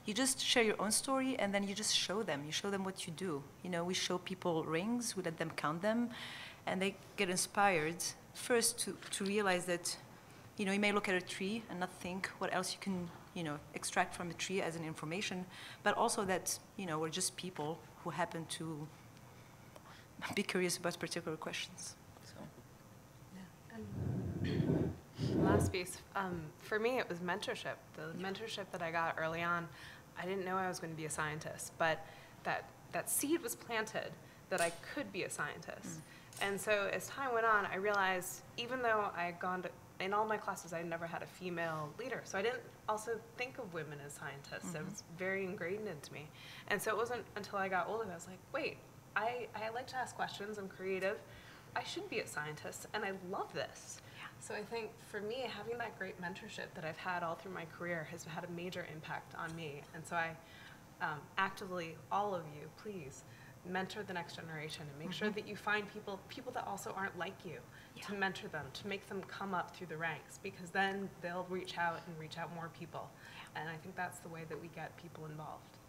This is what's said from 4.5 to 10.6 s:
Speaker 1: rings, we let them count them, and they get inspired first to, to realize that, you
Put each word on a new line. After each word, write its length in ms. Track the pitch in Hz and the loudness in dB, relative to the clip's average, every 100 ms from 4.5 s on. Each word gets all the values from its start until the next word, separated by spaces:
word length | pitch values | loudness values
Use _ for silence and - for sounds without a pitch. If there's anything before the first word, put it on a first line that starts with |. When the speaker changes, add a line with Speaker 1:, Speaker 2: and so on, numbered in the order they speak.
| 160 | 4
Speaker 1:
rings, 520 | 147 160 208 240 226 190 | 4 4 4 2 2 0
we 60 | |
let 160 | 170 165 | -2 0
them 120 | 165 - | 0 2
count 240 | 147 170 | 2 4
them, 300 | 208 226 240 - - - - - - | 4 4 2 -2 -8 -8 -10 -4 0
and 160 | 185 | 4
they 140 | 190 196 - - | 2 2 -10 0
get 140 | 196 | 4
inspired 680 | 180 - - 202 175 151 175 - - - | 4 4 8 8 8 4 2 -4 -4 -12
first 440 | - - 240 220 - | -8 4 6 6 4
to, 160 | - - - | -2 -2 -4
to 120 | - | 0
realize 400 | 196 208 202 180 170 | 4 6 6 6 4
that, 300 | 175 - - - - - - - | 2 2 -4 -8 -16 -16 -16 -12
you 80 | - | 0